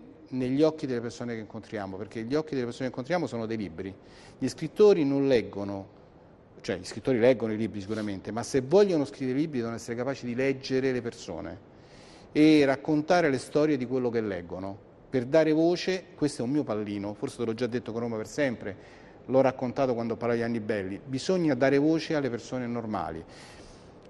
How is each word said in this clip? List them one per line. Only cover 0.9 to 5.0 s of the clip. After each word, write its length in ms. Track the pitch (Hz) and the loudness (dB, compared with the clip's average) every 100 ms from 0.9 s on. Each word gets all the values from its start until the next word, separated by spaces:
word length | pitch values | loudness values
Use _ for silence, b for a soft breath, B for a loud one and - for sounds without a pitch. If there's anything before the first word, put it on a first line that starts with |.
| 120 | -4
persone 320 | 117 - 120 | -6 -8 -8
che 60 | 113 | -8
incontriamo, 580 | 104 110 - 110 95 92 | -10 -14 -10 -8 -6 -8
perché 240 | 107 117 | -10 -8
gli 140 | 113 147 | -2 -2
occhi 160 | 156 | -2
delle 140 | 135 120 | -4 -4
persone 240 | 131 131 | -4 -6
che 20 | |
incontriamo 340 | 127 127 175 139 | -6 -4 -2 -2
sono 220 | 117 110 | -4 -4
dei 100 | 113 | -4
libri. 340 | 92 80 95 95 B B B - | -6 -8 -10 -12 B B B -6
Gli 100 | 131 | -6
scrittori 560 | - 160 - 208 180 | -4 -2 6 6 8